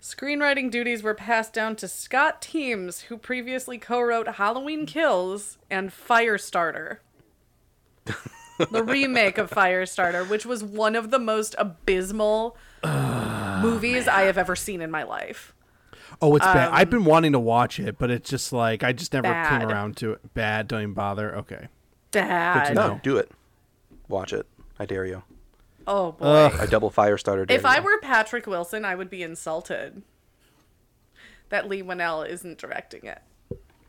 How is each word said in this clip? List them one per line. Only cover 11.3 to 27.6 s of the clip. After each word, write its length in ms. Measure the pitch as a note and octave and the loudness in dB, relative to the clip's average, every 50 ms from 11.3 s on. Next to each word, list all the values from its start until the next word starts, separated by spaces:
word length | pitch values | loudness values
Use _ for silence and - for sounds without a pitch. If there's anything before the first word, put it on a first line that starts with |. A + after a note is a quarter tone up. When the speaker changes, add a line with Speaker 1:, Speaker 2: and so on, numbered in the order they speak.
| A3 G#3+ G#3+ - - - | 0 -2 -2 -4 -6 -8
Speaker 1:
abysmal 1000 | G#3 F#3+ E3 - - G3+ F#3+ F#3 F#3 F#3+ G#3 G#3+ G#3+ G#3+ G#3+ A3 A3+ A#3+ A#3 - - - - - - | -8 -8 -10 -6 -2 0 0 0 0 -4 -2 0 2 2 2 2 0 -4 -8 -12 -20 -20 -16 -8 -4
Speaker 3:
Ugh, 760 | D#3 D3 C#3 C3 B2 A#2+ A#2 A2 A2 A2 G#2 G#2 G2 G2 F#3 G#3+ | -2 -2 0 -2 -2 -2 -4 -4 -6 -6 -6 -6 -4 -2 0 2
Speaker 1:
movies 420 | A#3 A#3 G#3+ A3 A#3+ B3 B3 A#3 | 2 0 0 0 0 0 0 2
Speaker 3:
man. 80 | B3 - | 2 4
Speaker 1:
I 60 | G3 | 4
have 160 | G3 F#3+ F3 F#3+ | 4 4 4 2
ever 160 | F3 F#3 F3+ | 0 0 -2
seen 260 | - - G#3+ G3 E3+ | -4 -4 -6 -6 -6
in 100 | D#3+ D#3+ | -6 -6
my 120 | D#3+ D3+ | -4 -6
life. 500 | B2 - A2 - - - - - - - _ _ _ _ _ _ _ _ - - - - - - | -6 -6 -8 -8 -10 -10 -14 -16 -18 -20 _ _ _ _ _ _ _ _ -20 -20 -20 -18 -4 2
Speaker 3:
Oh, 160 | E3 D3 D3+ | 6 6 6
it's 80 | C#3+ - | 8 6
bad. 240 | F#3+ F#3 F3 - E3+ | 6 6 6 6 6
I've 160 | - D#3 F#3+ | 6 6 6
Speaker 1:
Um, 40 | - | 6
Speaker 3:
been 140 | B3 A#3 F#3 | 4 4 6
wanting 280 | D3+ D#3 E3 E3 D3+ | 8 8 8 6 6
to 80 | C#3 B2+ | 4 4
watch 400 | A2+ A#2 A#2 A#2+ A#2+ A2 - - | 4 4 4 4 4 2 0 -6
it, 180 | G2+ A2+ - - | -6 -6 -4 -2
but 120 | C#3 A#2+ | -2 0
it's 200 | A#2+ A2+ - - | 0 -2 -4 -6
just 220 | C3+ B2 - - | -6 -6 -4 -4
like, 320 | B2+ A#2+ A#2 A2+ A2+ G2+ C3 | 0 0 2 2 0 0 0
I 80 | B2 | 0
just 200 | B2 A2+ E3+ - C#3+ | 0 -2 -4 -4 -2
never 120 | C3+ B2 | 0 0
came 340 | F3+ E3+ E3 E3 D3+ C#3+ C3 | 0 0 0 2 2 2 2
Speaker 1:
Bad. 40 | A2+ A2 | 0 0
Speaker 3:
around 240 | G#2+ G2+ G#2 G#2 G#2 | -2 -2 -4 -6 -6
to 160 | - A#2+ A2 | -6 -6 -6
it. 220 | G#2+ - - - - | -6 -6 -10 -12 -6
Bad, 340 | A#2+ G#2+ G#2+ G#2+ A2 G#2+ - | -4 -2 0 0 -2 -2 -4
don't 140 | A#2+ A2 | -4 -4
even 120 | G#2 G#2 G2 | -4 -4 -4
bother. 400 | A2 G2+ G2+ G2+ G#2+ G#2+ G#2 - G#2 | -4 -4 -4 -4 -4 -6 -6 -6 -8
Okay. 300 | - - G2 - - - _ _ _ _ _ _ _ - | -10 -10 -16 -16 -16 -20 _ _ _ _ _ _ _ -2
Speaker 1:
Bad. 420 | - G3+ F3+ - F3+ E3+ E3+ F3 F3+ | -2 -2 0 2 0 0 0 2 2
Speaker 3:
Good 140 | D3+ C#3+ C#3+ | 2 2 2
to 60 | - | 2
Speaker 2:
No, 140 | G3 G#3+ D#3+ | 2 2 2
Speaker 3:
know. 120 | G#2 - | 0 -2
Speaker 2:
do 140 | - C3 C3+ | -2 0 0
it. 160 | G2+ - _ - _ _ _ _ _ _ _ _ _ _ _ - - - | 0 0 _ -8 _ _ _ _ _ _ _ _ _ _ _ -20 -20 -10
Watch 260 | - G2 F#2+ F#2+ - | -6 -6 -6 -4 -4
it. 140 | G2 G#2 - _ _ - - - - - | -6 -8 -8 _ _ -20 -20 -20 -12 -12
I 60 | G#2 | -8
dare 220 | - G2 F#2+ F#2+ | -6 -6 -6 -6
you. 160 | F#2 F#2 F#2+ - _ - - - _ _ _ _ _ _ _ - | -6 -8 -12 -14 _ -20 -20 -20 _ _ _ _ _ _ _ -6
Speaker 1:
Oh, 260 | - G3+ G3+ F3+ E3 | -2 -2 -2 -2 -4
boy. 120 | D#3 - C#3+ | -6 -2 4
Speaker 3:
Ugh. 280 | C#3+ D3+ D3+ D3+ C3+ - - | 6 8 8 8 8 6 2
Speaker 2:
I 60 | G#2+ | 0
double 240 | F#2+ A2 G#2+ G#2+ G2+ | 2 2 2 2 2
Firestarter 560 | - A2+ G#2 G#2 G2+ F#2+ - G#2 G2 F#2+ F#2+ | 2 4 4 4 4 2 0 -2 -2 -2 2
dare 100 | F#2 B3+ | 2 2
Speaker 1:
If 80 | - | 2